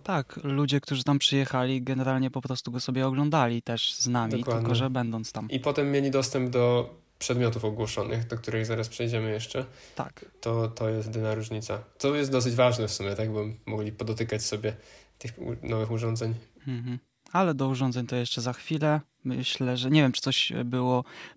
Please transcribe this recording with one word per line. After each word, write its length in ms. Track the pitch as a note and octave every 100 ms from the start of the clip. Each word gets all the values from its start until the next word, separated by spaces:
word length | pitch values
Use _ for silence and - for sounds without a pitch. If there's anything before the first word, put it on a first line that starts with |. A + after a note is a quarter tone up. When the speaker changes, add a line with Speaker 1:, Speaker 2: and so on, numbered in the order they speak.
Speaker 1:
Tak, 360 | - F3+ C3+ -
ludzie, 380 | C#3+ C#3 C#3+ C#3
którzy 220 | - C#3
tam 160 | B2+ C#3
przyjechali, 640 | - C#3 C3+ C3 B2+ C3
generalnie 500 | B2 C3 C3 C3 C3
po 100 | B2+
prostu 300 | - B2+ -
go 80 | B2
sobie 280 | - C3 C3
oglądali 540 | C3 D3 D#3 B2 A#2
też 320 | - A#2 -
z 140 | - A#2
nami, 240 | B2 A2+
Speaker 2:
Dokładnie. 300 | A2+ B2+ A2+
Speaker 1:
tylko 140 | A#2 A#2
że 140 | C3
będąc 420 | B2+ A#2 A2+ A2
tam. 180 | - G#2+
Speaker 2:
I 100 | C3+
potem 320 | D3 C#3+ C#3+
mieli 200 | C#3 C#3
dostęp 380 | C3+ B2+ C#3 B2+
do 460 | B2+ A#2+ B2 A#2+ - _ _
przedmiotów 460 | - B2 A#2+ A2+ A2
ogłoszonych, 600 | G#2+ G#2+ - G#2 A2+ A#2
do 100 | A2+
których 280 | - A2+ A2
zaraz 240 | A2+ A2+
przejdziemy 420 | - A#2+ A#2 A2
jeszcze. 340 | G#2+ A#2 B2+ B2+ - - -
Speaker 1:
Tak. 300 | - - - _
Speaker 2:
To, 260 | A#2 A#2 A#2
to 220 | A#2 A2
jest 180 | A2 A2
jedyna 280 | A2 A2 A2
różnica. 440 | A2 A2 A2 G2+ - -
To 180 | C#3 D3
jest 160 | C#3
dosyć 240 | C3 A#2+ A#2+
ważne 320 | B2 A#2 A2
w 40 |
sumie, 240 | - G2 G2+
tak? 160 | A2
Bo 140 | G#2+ G#2+ A2 -
mogli 260 | G#2+ G#2+
podotykać 520 | G#2+ A2 A2 A#2 G#2+
sobie 320 | - A2 A2 G#2+ - - - _
tych 140 | A#2+ A#2+
u-, 300 | B2 A#2 -
nowych 240 | A2+ A2
urządzeń. 440 | A2+ A2+ A2+ A2+ A2+ - _ C3+
Speaker 1:
Mhm. 320 | B2 B2 B2 - _ _
Ale 220 | F3 F#3+
do 140 | C#3 C3+
urządzeń 400 | B2+ C3 B2 A#2+
to 80 | B2
jeszcze 260 | A#2+ -
za 120 | A#2+
chwilę. 480 | B2 - D#3 D3+ D3+ - _
Myślę, 540 | C3 B2+ B2+ - B2+ B2
że 120 | B2+
nie 120 | D#3
wiem, 100 | C#3
czy 100 | A#2+
coś 320 | - C3 - A#2+ B2
było 380 | B2+ B2 B2+ B2 - -